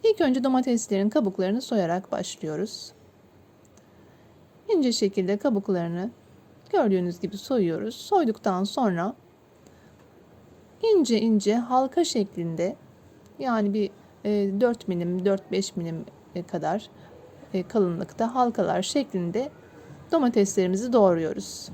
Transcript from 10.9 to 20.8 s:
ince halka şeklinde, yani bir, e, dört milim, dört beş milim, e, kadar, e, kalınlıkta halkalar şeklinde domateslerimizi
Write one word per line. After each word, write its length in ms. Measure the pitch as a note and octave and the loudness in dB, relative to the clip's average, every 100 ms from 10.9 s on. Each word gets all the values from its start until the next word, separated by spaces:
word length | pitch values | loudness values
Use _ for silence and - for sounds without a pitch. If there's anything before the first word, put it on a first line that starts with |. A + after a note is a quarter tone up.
| G#4 C4+ A3+ | 4 6 2
ince 360 | A3+ G#3+ G3+ A3+ | 4 2 4 0
halka 480 | A#3+ B3+ C4+ D4+ | 2 2 2 0
şeklinde, 720 | E4 B3 G3+ - E3+ E3 F3 - - - - - - - | 0 0 -2 -4 -6 -2 -4 -4 -16 -20 -20 -20 -20 -8
yani 360 | C4+ A3+ G3+ | -2 0 0
bir, 160 | G3+ G3 - - - | 0 -2 -4 -20 -10
e, 360 | G#3 G#3 G3+ G3 | -2 0 0 2
dört 280 | A#3+ A#3+ - | 0 0 -4
milim, 360 | F3 F3 F3+ | -4 -2 0
dört 280 | F#3 G3 - | 0 0 -2
beş 240 | F#3 G3 - | -4 -4 -6
milim, 280 | E3+ D#3+ - - - | -6 -8 -12 -18 -12
e, 80 | F3+ | -12
kadar, 480 | F3 F3 D3+ F#3+ - - - - - - - | -8 -6 -2 -4 -6 -20 -20 -20 -20 -20 -8
e, 140 | F#3+ F3+ | -6 -2
kalınlıkta 680 | G3+ F#3 E3+ F3+ - A3+ | 0 0 0 -8 -4 -4
halkalar 480 | B3+ B3 A#3 E3+ F3 | 0 0 2 0 0
şeklinde 680 | F#3+ D4 C4+ F#3+ E3+ F#3 C#4 - - - - - - | 0 -2 -2 -4 -4 -4 -6 -10 -20 -20 -20 -20 -2
domateslerimizi 800 | E4 B3+ A#3 G3+ - F3+ F#3+ | 0 2 2 2 2 0 0